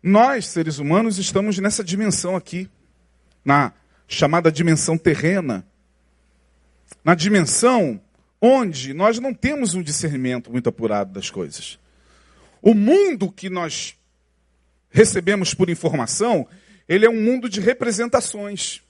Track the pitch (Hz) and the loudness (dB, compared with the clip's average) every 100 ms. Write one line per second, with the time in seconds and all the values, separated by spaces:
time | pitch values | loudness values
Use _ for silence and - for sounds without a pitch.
0 | 175 208 247 262 - 175 160 143 143 180 | 4 4 4 2 -4 -4 -4 -4 0 2
1 | 226 190 190 196 208 196 202 208 180 196 | 2 -2 -2 -2 0 -2 -2 -4 -4 -2
2 | 214 - 175 185 - 175 190 _ _ _ | -2 -2 -4 -6 -6 -12 -12 _ _ _
3 | _ _ _ _ 135 143 127 _ _ _ | _ _ _ _ 2 2 2 _ _ _
4 | _ - 147 165 165 151 170 156 - 160 | _ 0 2 4 2 2 0 2 0 0
5 | 170 143 156 196 151 98 - _ _ _ | 0 0 0 -2 -4 -8 -10 _ _ _
6 | _ _ _ _ _ _ _ _ _ - | _ _ _ _ _ _ _ _ _ -4
7 | 156 175 185 208 160 - 240 247 156 104 | 0 2 2 2 2 2 2 2 0 -4
8 | _ _ _ _ 240 262 214 143 131 143 | _ _ _ _ 4 4 2 -6 -10 0
9 | 208 233 262 214 262 294 226 180 151 156 | 0 0 -6 -4 -4 -2 -2 -4 -4 -4
10 | 160 139 127 123 117 123 120 - 113 104 | -4 -2 -4 -4 -4 -4 -4 -2 -2 -2
11 | 95 95 - 98 80 - - - _ _ | -4 -8 -10 -8 -10 -12 -18 -20 _ _
12 | _ _ _ _ _ _ 202 214 208 370 | _ _ _ _ _ _ 4 4 4 4
13 | 392 240 190 - 190 185 165 - - _ | 2 0 -6 -6 -10 -8 -8 -8 -12 _
14 | _ _ _ _ _ _ _ _ _ - | _ _ _ _ _ _ _ _ _ 4
15 | 220 202 175 202 180 - 185 170 165 139 | 4 4 0 -2 -2 -2 -2 0 -2 -2
16 | 113 - 226 190 123 - _ _ - 185 | -4 -2 0 0 -4 -16 _ _ -2 4
17 | 226 226 220 254 233 196 190 247 233 202 | 4 4 0 0 -4 -2 -2 0 -2 -2
18 | 240 254 - 208 202 196 - - | 0 -2 -2 -10 -10 -10 -10 -12